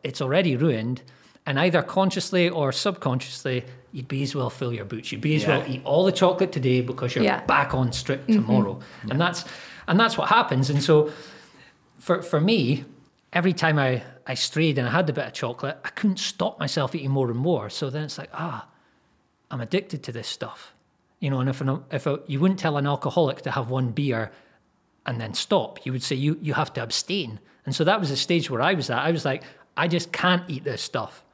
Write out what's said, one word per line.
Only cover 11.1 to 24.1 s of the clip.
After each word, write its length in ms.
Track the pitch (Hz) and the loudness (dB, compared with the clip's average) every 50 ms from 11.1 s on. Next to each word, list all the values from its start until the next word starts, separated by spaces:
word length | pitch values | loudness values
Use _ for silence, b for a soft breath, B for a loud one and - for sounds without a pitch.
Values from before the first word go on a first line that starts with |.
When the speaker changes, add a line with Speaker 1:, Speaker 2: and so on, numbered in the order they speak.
| B B B B B B B B B B B B B B _ _ _ - | B B B B B B B B B B B B B B _ _ _ -14
Speaker 1:
for, 240 | - - 175 - | 0 0 0 0
for 180 | - - - 151 | 0 -2 0 2
me, 440 | 156 202 233 208 135 117 147 127 - - - _ _ _ _ _ _ _ | 4 4 4 2 2 2 0 -2 -2 -12 -20 _ _ _ _ _ _ _
every 200 | - 175 175 190 | -2 2 2 2
time 260 | 170 165 - 160 151 147 | 2 2 2 2 4 4
I, 240 | 135 131 127 120 - - - - _ | 2 2 0 -2 -4 -10 -20 -16 _
I 80 | - 131 | -8 -4
strayed 440 | 123 - - - 151 165 160 143 135 | -4 -4 -2 0 2 2 2 2 2
and 80 | 123 120 | 0 2
I 20 | |
had 180 | 117 170 185 156 | 2 2 2 0
a 20 | |
bit 140 | 131 160 131 | -2 -4 -6
of 60 | 113 | -8
chocolate, 460 | - - - 120 123 - - 139 156 - - | -6 -6 -6 -6 -6 -6 -6 -8 -8 -8 -10
I 40 | - | -12
couldn't 280 | - - - 208 190 - | -6 0 0 0 0 0
stop 400 | - - - - 180 214 - - | -4 -8 -4 -2 -4 -4 -2 -4
myself 340 | 156 143 - 165 139 131 - | -6 -2 0 -2 -2 -2 -4
eating 160 | 165 135 135 | -4 -2 0
more 180 | 135 135 131 117 | 0 0 0 0
and 80 | 117 120 | 0 -2
more. 300 | 135 175 175 123 104 104 | 0 0 0 0 -2 -6
So 220 | - - 156 135 | -6 -6 -6 -6
then 140 | 123 151 151 | -4 -6 -8
it's 120 | 139 - | -8 -10
like, 140 | - - - | -12 -14 -12
"Ah, 340 | - - 160 170 - 110 - _ b b b b b b b b b b b _ _ _ _ _ | -10 -8 -8 -8 -8 -10 -12 _ b b b b b b b b b b b _ _ _ _ _
I'm 100 | - 127 | -8 -8
addicted 420 | 117 110 - 190 - - - 135 - | -6 -2 -2 -2 -2 -4 -10 -10 -10
to 80 | - | -10
this 160 | 113 117 107 - | -10 -10 -8 -8
stuff." 440 | - - 127 113 - - - - _ _ _ _ _ _ _ _ _ _ | -8 -8 -8 -10 -10 -16 -20 -20 _ _ _ _ _ _ _ _ _ _
You 80 | - 139 | -2 -2
know, 120 | 135 131 | 0 0
and 100 | 127 135 | 0 0
if 100 | 131 131 | 0 0
an, 220 | 139 131 135 - - - | -2 -2 -2 -2 -4 -6
if 160 | - 139 - | -8 -4 -2
a, 140 | 156 139 - - | -2 -4 -4 -4
you 140 | - 139 135 | -6 -2 2
wouldn't 180 | 165 190 190 185 | 2 2 2 2
tell 180 | - 165 147 143 | 0 0 0 0
an 80 | 139 | 0
alcoholic 560 | 143 143 139 - 143 - 180 165 135 135 - | 0 -2 -2 -2 0 2 2 2 2 0 -4
to 80 | - - | -6 -4
have 180 | 123 139 120 113 | -4 -4 -2 -2
one 220 | 127 131 127 123 | -2 0 0 0
beer 400 | 110 - 147 139 | 0 0 0 0